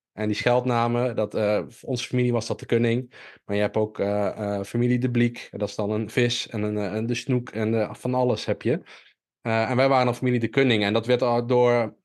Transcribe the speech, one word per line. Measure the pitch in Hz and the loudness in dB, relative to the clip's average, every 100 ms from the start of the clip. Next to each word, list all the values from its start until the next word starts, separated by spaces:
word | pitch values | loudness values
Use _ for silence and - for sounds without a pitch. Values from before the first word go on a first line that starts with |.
| _ | _
En | - 107 | -6 -4
die | 104 | 0
scheldnamen, | 123 123 127 117 117 120 123 113 | 2 2 2 0 0 0 -2 -2
dat, | 104 | -2
eh, | - 104 104 - | 0 0 0 -2
voor | - - | -12 -6
onze | 123 - | -6 -2
familie | 123 123 | 0 2
was | 120 - | 0 -2
dat | 107 | -6
de | - | 0
Kunning, | 117 117 117 127 - - - - | 2 2 0 -4 -16 -20 -20 -4
maar | 101 | 0
je | |
hebt | 104 110 | 0 0
ook, | 107 - | -2 -2
eh, | 101 104 101 | -2 0 -2
eh, | - 104 101 | -4 -6 -4
familie | 98 117 123 123 | -4 -2 2 2
de | 123 | 0
Bliek, | 120 120 120 - | 2 0 -2 -14
dat | 104 104 | -6 -6
is | - | -4
dan | 104 | -2
een | 107 107 | -2 -2
vis | - 120 - - | 0 0 -2 -6
en | 110 | -4
een, | 107 104 | -4 -2
eh, | 101 107 | -4 -4
en | 117 | -4
de | 120 | -4
Snoek | - 123 123 | -2 -2 -2
en, | 113 110 113 | -4 -2 0
eh, | 107 | -2
van | - 127 | -4 -4
alles | 127 123 107 - | 0 0 0 -2
heb | 104 | -2
je. | 113 175 - - - _ _ _ | 0 -2 -4 -20 -20 _ _ _
Eh, | 117 113 110 | -2 0 2
en | 123 | 2
wij | 135 | 4
waren | 131 123 | 4 2
dan | 120 | 0
familie | 127 123 | 0 0
de | 113 | 0
Kunning | 139 135 107 | 2 4 4
en | 101 | 4
dat | 110 113 | 0 2
werd | 123 | 2
al | 123 120 120 | 2 0 2
door | 123 123 120 110 - | 2 4 2 0 -6